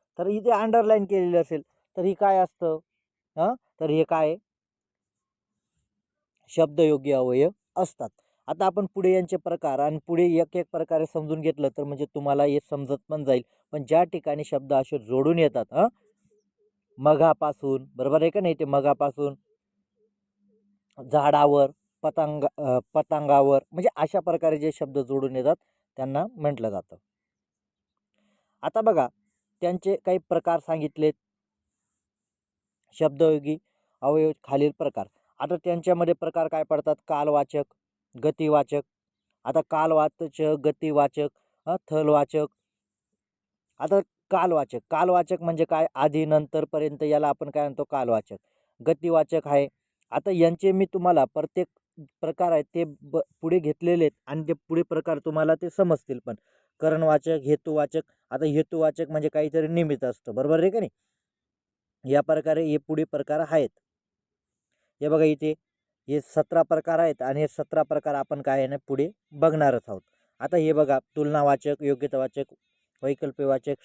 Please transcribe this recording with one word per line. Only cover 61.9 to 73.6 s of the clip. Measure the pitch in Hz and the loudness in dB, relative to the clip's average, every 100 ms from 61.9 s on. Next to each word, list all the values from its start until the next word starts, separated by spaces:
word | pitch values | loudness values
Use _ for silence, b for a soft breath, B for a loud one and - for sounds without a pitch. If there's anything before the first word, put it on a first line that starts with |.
| _ 131 | _ 0
या | 143 | 0
प्रकारे | 147 156 156 156 | 2 -2 0 -2
हे | 160 147 | 0 -2
पुढे | - 156 156 | -2 -4 -4
प्रकार | - - 151 | -6 -4 -4
आहेत. | 156 160 123 - _ _ _ _ _ _ _ _ _ _ _ _ | 0 0 0 -6 _ _ _ _ _ _ _ _ _ _ _ _
हे | 147 | 0
बघा, | 156 156 | 2 2
इथे | 151 156 156 _ _ _ _ - | 2 -4 -6 _ _ _ _ -6
हे | 147 | -6
सतरा | - 156 - 165 | -2 -2 0 0
प्रकार | 156 160 170 165 | 2 0 0 0
आहेत | 165 143 | 0 -2
आणि | 127 143 | -6 -2
हे | 151 | -4
सतरा | - - 156 | -4 -4 -2
प्रकार | 147 151 156 143 | -2 -2 -4 -6
आपण | - 143 | -6 -6
काय | 135 135 | -2 -2
आहे | 131 | -2
ना, | 139 - | -6 -6
पुढे | 135 160 - _ | -4 -4 -6 _
बघणारच | 147 165 156 143 123 - | 0 0 4 2 2 -6
आहोत. | 95 - _ _ _ | -14 -16 _ _ _
आता | 131 175 | -2 0
हे | 156 | 2
बघा, | 151 143 135 - 151 | 2 2 0 -2 -4
तुलनावाचक, | 147 147 143 139 147 143 | -2 2 2 2 -2 -4
योग्यतावाचक, | 143 131 139 135 131 139 135 _ _ _ _ _ | -2 -2 -4 -4 -4 -6 -10 _ _ _ _ _
वैकल्पिकवाचक, | 135 143 143 139 139 135 | -6 -4 -6 -4 -2 -2